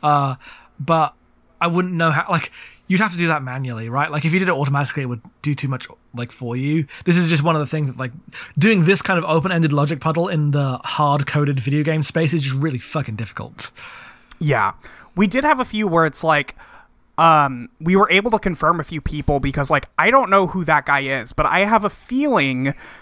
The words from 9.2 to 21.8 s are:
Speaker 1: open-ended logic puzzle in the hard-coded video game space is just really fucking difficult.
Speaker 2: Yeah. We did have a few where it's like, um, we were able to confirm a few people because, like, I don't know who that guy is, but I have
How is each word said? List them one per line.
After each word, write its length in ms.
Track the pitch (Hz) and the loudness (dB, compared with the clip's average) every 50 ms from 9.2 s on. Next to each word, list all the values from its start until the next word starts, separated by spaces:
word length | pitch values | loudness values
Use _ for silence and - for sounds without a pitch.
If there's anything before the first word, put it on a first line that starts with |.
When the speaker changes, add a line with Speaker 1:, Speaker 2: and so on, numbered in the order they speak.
| 151 | 2
Speaker 1:
open-ended 480 | - 156 165 - 185 180 165 165 151 | 2 2 2 2 0 0 2 2 2
logic 300 | 143 147 143 147 165 139 | 2 2 0 0 -2 -2
puzzle 260 | - 160 156 170 170 190 | -2 -2 0 0 0 -2
in 240 | 185 156 151 147 | 0 0 0 0
the 300 | 143 143 139 135 127 - - | 0 0 0 -2 -4 -6 -8
hard-coded 760 | - - - 151 143 143 147 139 - - 147 147 143 139 131 | -6 -2 0 0 2 2 0 0 -2 -2 0 0 0 -2 -2
video 200 | 113 135 139 151 147 | -2 -2 -2 0 0
game 200 | 156 156 156 147 | 0 -2 -2 -2
space 300 | - - 165 160 147 170 | -2 -2 0 0 0 0
is 80 | 165 139 | -2 -2
just 120 | 135 131 135 | -2 -2 -2
really 220 | 143 165 131 123 | -2 -2 -4 -6
fucking 360 | - - - 156 139 - 110 | -8 -8 -6 -6 -6 -6 -8
difficult. 560 | 104 117 - - - - - - - - - - - - - - - - - - - _ - - - | -8 -10 -10 -10 -12 -14 -14 -12 -14 -14 -14 -14 -18 -20 -20 -20 -20 -20 -20 -20 -20 _ -18 -10 -4
Speaker 2:
Yeah. 360 | 165 147 139 113 104 98 - - - - - - - - - | -2 0 0 2 0 0 -2 -6 -14 -20 -20 -20 -20 -8 -2
We 120 | 180 202 208 | 0 0 0
did 180 | - 254 277 | 2 0 0
have 160 | 302 311 254 | 2 0 0
a 40 | 247 | -2
few 220 | 247 - 214 214 196 | -4 -4 -4 -2 0
where 180 | 165 165 160 | 2 2 2
it's 200 | 156 - - - | 2 0 -2 0
like, 300 | 160 156 147 139 - - - - - - - - _ _ _ _ _ _ - | 2 2 2 0 -2 -8 -20 -20 -20 -20 -20 -20 _ _ _ _ _ _ 2
um, 520 | 160 165 160 151 143 139 131 120 120 - _ - | 4 6 6 6 4 2 0 -4 -10 -14 _ -6
we 140 | 156 165 185 | 0 2 4
were 120 | 190 202 - | 4 4 4
able 180 | 170 190 202 240 | 4 2 2 2
to 80 | 220 208 | 0 0
confirm 420 | - 196 170 - - 156 175 170 | 0 -2 -4 0 0 0 2 0
a 40 | 151 | -2
few 180 | - 170 151 | -6 -8 -8
people 380 | - - 151 147 135 - 147 139 | -6 -6 -6 -4 -2 0 0 0
because, 320 | 131 139 131 147 139 131 | 0 -2 -2 -2 0 0
like, 160 | 156 143 - - _ - | 0 0 -2 -2 _ 0
I 140 | 156 208 | 2 4
don't 180 | 247 277 254 185 | 4 4 4 4
know 160 | 196 202 190 160 | 4 4 4 2
who 160 | - 185 170 | 0 -2 0
that 200 | 151 160 147 131 | 2 0 2 2
guy 140 | - 143 139 | 2 0 0
is, 340 | 135 135 135 131 110 110 - | 0 -2 -4 -4 -6 -6 -2
but 140 | - 151 143 | -2 0 2
I 140 | 156 180 | 2 2
have 220 | 196 208 226 220 | 2 4 2 2